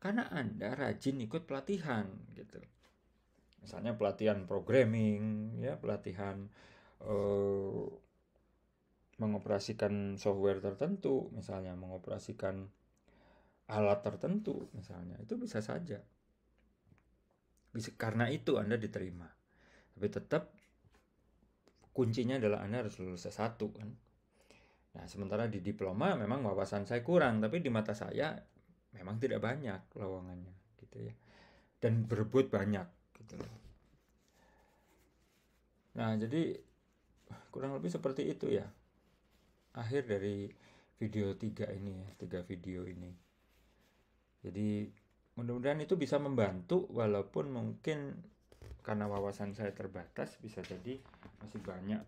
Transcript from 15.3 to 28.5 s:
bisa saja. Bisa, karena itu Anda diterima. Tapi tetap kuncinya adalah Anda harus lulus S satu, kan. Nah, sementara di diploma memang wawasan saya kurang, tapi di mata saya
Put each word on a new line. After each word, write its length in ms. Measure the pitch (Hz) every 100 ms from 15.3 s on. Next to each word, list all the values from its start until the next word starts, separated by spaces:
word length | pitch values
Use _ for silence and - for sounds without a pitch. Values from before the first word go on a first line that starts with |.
| 247
bisa 240 | 233 113
saja. 340 | - 147 175 101 - _ _ _ _ _ _ _ _ - _ _ _ _ _ _ _
Bisa, 180 | 117 110 -
karena 320 | 113 113 117
itu 320 | 151 - 120
Anda 160 | 104 117
diterima. 500 | 104 101 92 87 85 - _ _ - - - -
Tapi 100 | 104
tetap 400 | - - 156 - - _ _ - - _ _ _ _ _ _ - _ - -
kuncinya 400 | 117 117 120 131
adalah 260 | 107 104 98
Anda 160 | 120
harus 160 | 107 -
lulus 240 | 92 87
S 160 | - -
satu, 320 | 113 - 107
kan. 160 | - 107 113 - _ _ _ _ - - _ _ -
Nah, 80 | 90
sementara 400 | 98 98 104 117
di 160 | 98
diploma 480 | 92 - 95 95 175
memang 320 | 151 104 135
wawasan 400 | 113 95 98 101
saya 160 | 101 120
kurang, 400 | 117 175 135 110
tapi 240 | 107 175
di 80 | 135
mata 240 | 113 107 107
saya 400 | - 120 151 - -